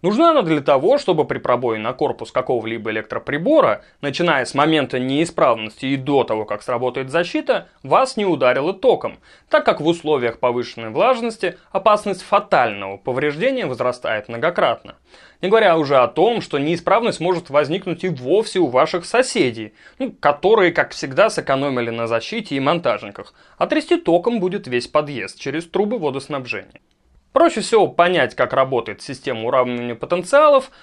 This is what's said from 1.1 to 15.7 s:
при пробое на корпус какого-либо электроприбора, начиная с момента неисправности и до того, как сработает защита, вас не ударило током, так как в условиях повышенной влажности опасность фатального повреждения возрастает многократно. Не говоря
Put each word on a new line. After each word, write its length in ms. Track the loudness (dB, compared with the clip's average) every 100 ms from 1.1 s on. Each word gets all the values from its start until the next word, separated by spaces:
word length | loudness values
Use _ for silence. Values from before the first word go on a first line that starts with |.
| 0 0
при 140 | -2
пробое 400 | 0 0 0 -2
на 120 | -4
корпус 400 | -4 -4 -4 -6
какого-либо 600 | -6 -2 -2 -2 -6 -4
электроприбора, 880 | -6 -6 -10 -6 -6 2 4 4 0 -6 _
начиная 440 | -8 -2 0 0 0
с 80 |
момента 460 | 0 2 2 0 -4
неисправности 880 | -2 -2 -2 2 2 2 -4 -8 -4
и 100 | -4
до 260 | 0 2
того, 220 | 2 -2 -4
как 160 | -8
сработает 480 | -4 -4 -2 -4 -4
защита, 600 | -2 -2 -4 -2 -4 -4 _
вас 340 | 0 2 2 0
не 80 |
ударило 480 | -2 2 2 2 -2
током, 460 | 0 2 2 0 -12 _ _ _
так 160 | 0 2
как 160 | 0
в 60 | 0
условиях 500 | -2 0 0 0 0
повышенной 520 | -2 0 -4 -8 -8
влажности 680 | 0 2 2 -2 -4 -6 -6 _
опасность 500 | 0 2 2 2 -6
фатального 760 | 0 0 2 2 2 0 -8 -8
повреждения 680 | -6 -2 -2 0 -2 -2 -4
возрастает 600 | -2 -4 -2 -2 -4 -4
многократно. 680 | -2 -2 2 0 0 -6 -20 _ -20 -20 _
Не 80 | 2
говоря 260 | 4 6